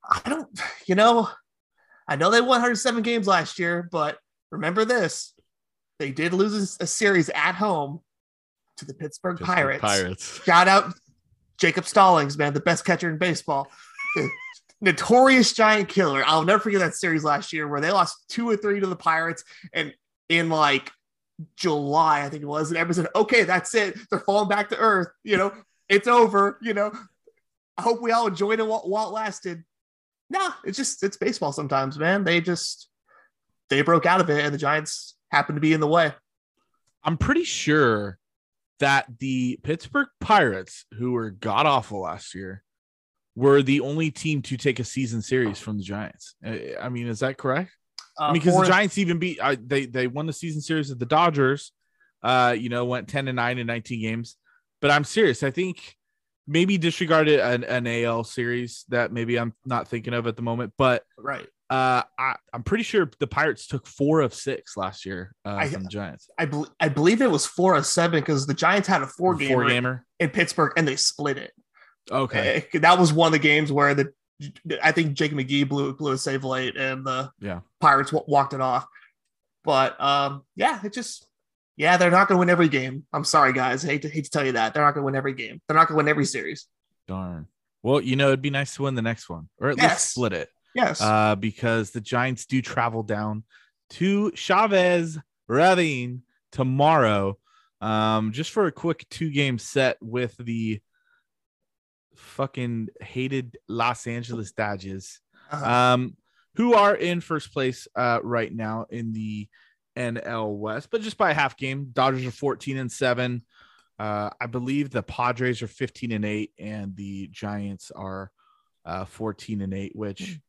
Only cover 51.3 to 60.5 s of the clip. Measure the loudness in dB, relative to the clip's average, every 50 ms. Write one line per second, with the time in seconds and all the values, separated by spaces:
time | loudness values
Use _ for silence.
51.3 | 4 4 2 2 2 0 -6 -16 _ _ _ _ _ _ _ _ _ _ 0 2
52.3 | 4 4 4 4 2 0 -4 -4 -4 -4 -2 -2 -4 -6 -6 -6 -6 -6 -4 -4
53.3 | -2 -2 -2 -2 -2 -4 -4 -6 -6 -8 -8 -10 -8 -6 -6 -6 -6 -6 -8 -12
54.3 | -14 _ _ _ _ _ _ _ _ _ 2 4 4 4 2 0 0 2 2 2
55.3 | 2 0 -2 -4 -2 -4 -6 -6 -6 -12 -16 -20 _ _ _ _ _ _ _ _
56.3 | _ _ _ -2 0 2 2 2 2 0 0 -2 -2 -2 0 2 4 4 6 6
57.3 | 4 4 4 2 0 -2 -2 -2 -4 -2 -2 -2 -2 -2 -2 -2 -2 -2 -4 -8
58.3 | -8 -6 -4 -4 -4 -6 -6 -8 -12 -18 -12 _ -2 -2 -2 -2 -2 -6 -4 -2
59.3 | -2 -2 -2 -4 -8 _ _ -6 -4 -4 -4 -6 -8 -8 -6 -4 -6 -4 -4 -4
60.3 | -6 -6 -6 -6